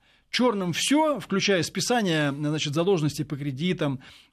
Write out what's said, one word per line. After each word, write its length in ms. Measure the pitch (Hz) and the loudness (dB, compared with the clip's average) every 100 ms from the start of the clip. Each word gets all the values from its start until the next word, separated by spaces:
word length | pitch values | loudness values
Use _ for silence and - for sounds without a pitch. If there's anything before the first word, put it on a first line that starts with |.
| _ _ _ | _ _ _
Чёрным 440 | - 247 208 180 | 0 2 2 -2
всё, 460 | 156 - 285 311 269 | -2 2 4 4 0
включая 440 | - 190 - 190 | -2 -2 2 2
списание, 680 | 156 - - 240 202 160 147 | 0 -4 0 0 2 2 0
значит, 440 | 139 147 151 147 143 | -2 -4 -2 -2 -2
задолженностей 480 | 170 190 151 - | 2 2 0 -2
по 120 | - 143 | -6 -6
кредитам, 640 | 143 127 175 185 151 131 - - _ | -6 -4 -2 0 -2 -4 -10 -20 _